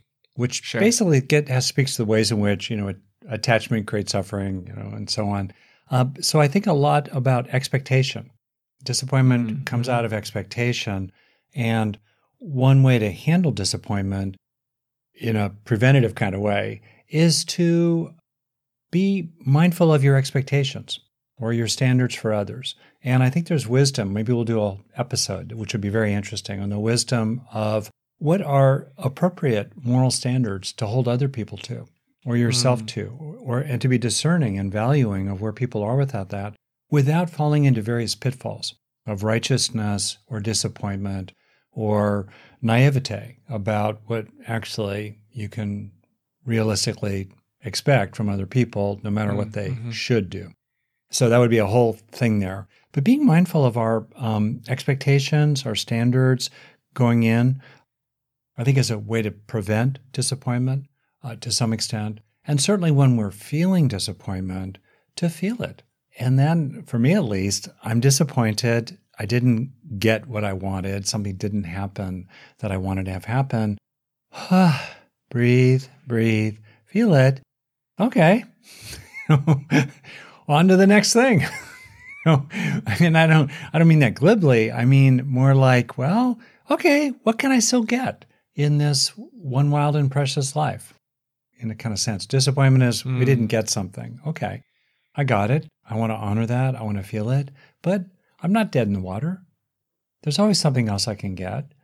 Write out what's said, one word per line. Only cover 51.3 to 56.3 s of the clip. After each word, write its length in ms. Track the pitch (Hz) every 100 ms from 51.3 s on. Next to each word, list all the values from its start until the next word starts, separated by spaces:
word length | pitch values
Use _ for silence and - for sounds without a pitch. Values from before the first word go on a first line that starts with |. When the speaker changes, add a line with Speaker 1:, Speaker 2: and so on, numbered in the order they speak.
| 120
Speaker 1:
would 120 | 120
be 80 | 113
a 80 | 98
whole 280 | 120 117 107 _
thing 280 | - 117 107
there. 280 | 92 95 - _ _
But 120 | 147
being 220 | 139 277 269
mindful 380 | 165 180 160 127
of 100 | 117
our, 300 | 113 113 107 -
um, 460 | 117 107 107 - -
expectations, 960 | 127 - 135 139 139 139 151 151 139 117
our 80 |
standards 720 | 107 - 117 120 127 131